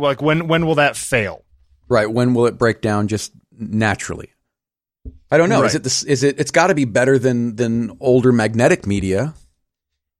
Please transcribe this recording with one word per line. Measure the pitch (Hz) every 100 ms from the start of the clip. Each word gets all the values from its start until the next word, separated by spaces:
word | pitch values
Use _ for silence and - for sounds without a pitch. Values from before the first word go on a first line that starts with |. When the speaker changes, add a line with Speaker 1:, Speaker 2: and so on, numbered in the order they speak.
Speaker 1:
Like, | 143 135
when, | 147 156 165
when | 165 160
will | 151
that | 143 -
fail? | - 123 98 82 _ _ _ _ -
Speaker 2:
Right. | 120 107
When | 113 123
will | 123 120
it | 98
break | 117 107
down | 110 104 104
just | 107 - - _
naturally? | - 113 107 110 98 - 78 - _ _ _ _ _ _ _ - - _
I | 151
don't | 175
know. | 226
Is | 113
Speaker 1:
Right. | 151
Speaker 2:
it |
this, | 123 -
is | - 135
it, | 143 139
it's | 143
gotta | 175 175
be | 151
better | 127 113 127 135
than, | 127 120 120 107
than | 120 117 113 -
older | 135 127 123
magnetic | 120 110 113 139 175 98
media. | 101 92 95 143 - _ _ _ _ _ _ _ _